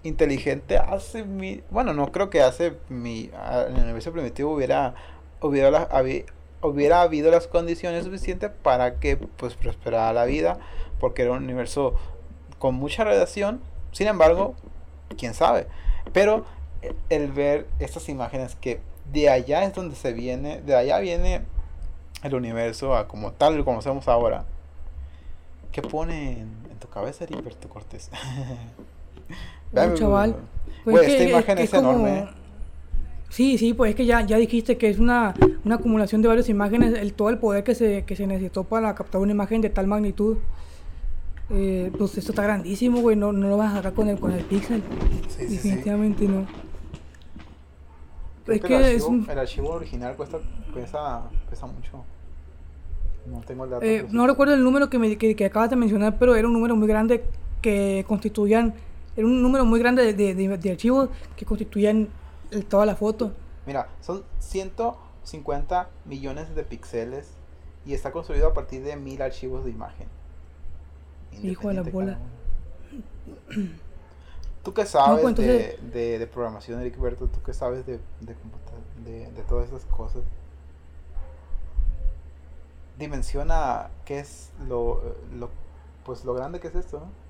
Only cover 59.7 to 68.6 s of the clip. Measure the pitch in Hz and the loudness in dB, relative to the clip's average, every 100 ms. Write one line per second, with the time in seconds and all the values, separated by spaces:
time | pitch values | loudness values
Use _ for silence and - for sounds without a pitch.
59.7 | 233 240 254 233 202 202 185 190 196 190 | 6 6 6 4 4 2 2 0 0 -2
60.7 | 175 233 262 262 - - - - 214 220 | 0 4 4 2 -2 -12 -12 -4 -4 -2
61.7 | 208 208 214 214 - - - - 202 196 | 2 4 4 0 -6 -16 -16 -10 -8 2
62.7 | 202 214 185 214 214 220 - - - - | 4 4 2 -2 -2 -4 -6 -14 -14 -8
63.7 | 139 - - - 190 - - - 190 190 | -6 -6 -10 -8 -10 -6 -6 -4 -6 -6
64.7 | - 233 233 - - - 156 147 143 143 | -4 -4 -4 -18 -18 -16 -10 -4 -2 0
65.7 | 180 180 - - 139 135 135 160 156 156 | -2 -4 -14 -14 -10 -8 -8 -6 -6 -6
66.7 | 147 - 117 117 135 147 - - - - | -12 -8 -6 -6 -10 -14 -20 -20 -20 -20
67.7 | - 139 135 - 170 165 143 151 147 | -18 -6 -6 -4 -8 -2 4 4 4